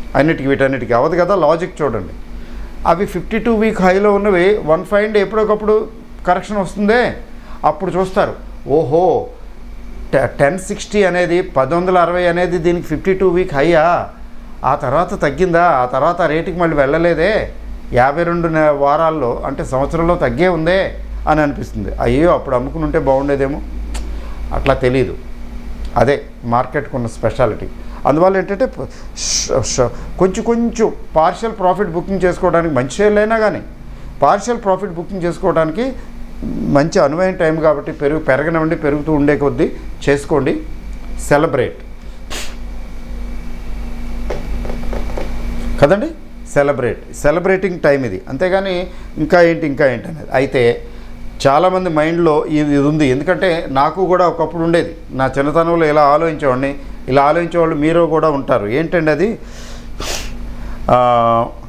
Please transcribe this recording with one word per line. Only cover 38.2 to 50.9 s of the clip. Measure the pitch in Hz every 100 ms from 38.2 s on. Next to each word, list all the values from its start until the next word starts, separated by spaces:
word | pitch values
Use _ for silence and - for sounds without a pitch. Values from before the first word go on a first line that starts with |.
పెరగనివ్వండి, | 127 131 156 165 160 170
పెరుగుతూ | 151 147 147
ఉండే | 151 143 143
కొద్దీ | 143 127 202 - - - -
చేసుకోండి. | 139 - 151 139 170 - - - - - - -
Celebrate | 147 160 135 104 - - - - - - - - - - - - - - - - - - - - - - - - - - - - - - - - - - - - - - - - -
కదండి, | 143 202 302 - - - -
Celebrate, | 147 143 127 123 - -
Celebrating | - 147 160 180 190 190 170
time | 156 139 123
ఇది. | 92 -
అంతేగాని | 135 180 190 196 180 185 - - -
ఇంకా | 151 180
ఏంటి, | 170 160 151
ఇంకా | 131 143
ఏంటి | 120
అనేది. | 98 160 -
అయితే | 131 139 135 120 120 -